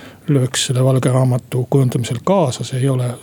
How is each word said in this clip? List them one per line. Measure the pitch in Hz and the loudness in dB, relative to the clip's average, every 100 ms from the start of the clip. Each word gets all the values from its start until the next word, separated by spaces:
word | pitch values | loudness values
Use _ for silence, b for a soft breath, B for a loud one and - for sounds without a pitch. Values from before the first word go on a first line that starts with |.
| B B | B B
lööks | - 139 127 - - | 0 0 0 -2 -2
selle | 123 | 0
valge | 131 131 127 | 2 2 2
raamatu | 127 127 123 - 127 127 | 2 2 0 -2 -4 0
kujundamisel | 139 127 123 117 120 | 2 2 0 -4 -4
kaasa. | - 196 143 - | 0 2 0 -2
See | 123 131 | -6 -2
ei | 139 | 0
ole | 127 123 120 | 0 -2 -6